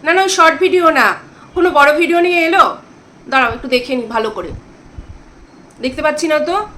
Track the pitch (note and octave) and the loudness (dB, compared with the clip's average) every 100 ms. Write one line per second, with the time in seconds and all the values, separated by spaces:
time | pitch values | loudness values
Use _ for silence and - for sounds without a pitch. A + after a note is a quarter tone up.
0 | D4+ F4+ F#4+ F4+ E4 D4 F#4 F#4 E4+ D4+ | 0 0 0 2 2 4 2 4 2 2
1 | A3+ - - - - F4+ F4 D4 C#4+ D4+ | 0 -2 -12 -20 -10 0 2 4 4 2
2 | E4 E4+ F4 F4 E4 F#4 C4+ - - - | 0 2 2 2 2 2 0 -2 -18 -20
3 | - - - C4 A#3+ A#3 C4+ B3 B3 B3+ | -20 -20 -4 -2 0 -4 -2 -2 -2 -6
4 | A3+ A#3 A3 F#3+ F3 - - - - - | -4 -4 -4 -6 -10 -14 -18 -20 -20 -20
5 | - - - - - - - - B3 B3+ | -20 -20 -20 -20 -20 -20 -20 -8 -8 -2
6 | D4+ D4+ D#4+ D4+ D4+ F#4+ G#4 | -4 -2 -2 -2 0 -4 -6